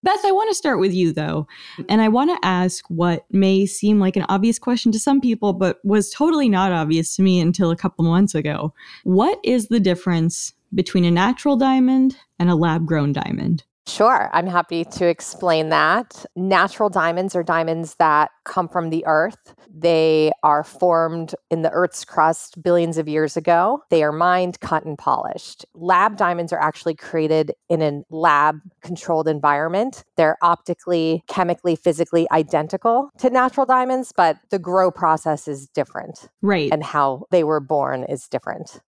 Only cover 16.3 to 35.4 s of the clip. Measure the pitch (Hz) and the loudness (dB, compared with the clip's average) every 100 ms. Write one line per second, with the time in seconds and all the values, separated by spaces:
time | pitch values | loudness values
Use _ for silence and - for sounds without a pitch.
16.3 | - 185 190 185 - 208 190 165 170 190 | -8 0 2 2 0 -2 0 -2 -2 -4
17.3 | 180 165 165 165 165 160 - 160 151 151 | -4 -2 -2 -2 -4 -6 0 2 4 2
18.3 | _ - - 170 180 165 160 165 156 175 | _ -8 -6 -4 -4 -4 -4 0 0 0
19.3 | - _ _ _ 160 170 165 160 156 156 | -6 _ _ _ -4 0 2 4 2 2
20.3 | - 156 147 151 - 180 165 165 165 165 | 2 2 0 -2 -2 2 2 0 -4 -10
21.3 | - _ 165 160 - 180 - - - 156 | -12 _ -2 -2 0 -2 -2 -8 0 2
22.3 | 165 - - 170 175 170 160 156 151 156 | 0 -8 -8 0 2 2 -2 -4 -2 -2
23.3 | 165 160 170 190 285 _ 165 151 156 175 | -2 0 2 2 -2 _ 0 0 0 2
24.3 | 180 180 180 - 160 160 147 - 131 - | 2 0 -6 -4 -4 -4 -8 -2 -2 -2
25.3 | - - - - - 175 180 208 202 185 | -10 -14 -20 -20 -12 0 2 2 0 -2
26.3 | 175 170 165 156 - - 156 - 165 156 | -2 -6 -2 -4 -4 -8 -8 -6 -4 0
27.3 | 156 151 - _ 165 156 143 - 160 165 | 0 0 -6 _ -2 -2 -4 -10 0 2
28.3 | 147 151 156 175 _ 165 175 - 160 160 | 4 2 0 -12 _ -14 -12 -4 -2 -2
29.3 | 151 147 143 160 185 247 - _ - 156 | 0 0 0 -2 -2 -4 -8 _ 0 0
30.3 | - 170 170 - 175 - 175 160 160 _ | 2 0 0 -4 -10 -2 -2 0 -4 _
31.3 | - 180 175 175 160 - 156 165 170 165 | -4 -2 -2 -2 0 0 0 0 0 2
32.3 | 160 151 156 156 196 233 233 285 _ 262 | 0 0 -2 -2 -4 0 0 -2 _ 0
33.3 | 254 262 262 262 262 254 262 254 - 170 | 2 0 0 0 0 0 -4 -4 0 0
34.3 | 151 _ 196 175 185 185 165 170 156 - | 0 _ -8 -2 0 0 0 0 0 -2
35.3 | 147 | -4